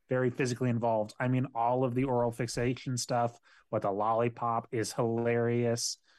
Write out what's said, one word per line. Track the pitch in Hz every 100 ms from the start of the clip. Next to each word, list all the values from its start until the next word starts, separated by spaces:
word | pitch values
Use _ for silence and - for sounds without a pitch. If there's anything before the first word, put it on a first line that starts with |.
| _
very | 127 127
physically | 120 131 117 127
involved. | 117 117 110 104 -
I | 127
mean, | 127 127 117
all | 117 127 131
of | 123
the |
oral | 135 123 120
fixation | 117 120 - 120 123 - 123
stuff | - 123 120 - _ - _
with | 110
the | 104
lollipop | 98 110 113 120 117 120 113 -
is | 120 104
hilarious | - 117 113 117 120 117 120 120 117 - - _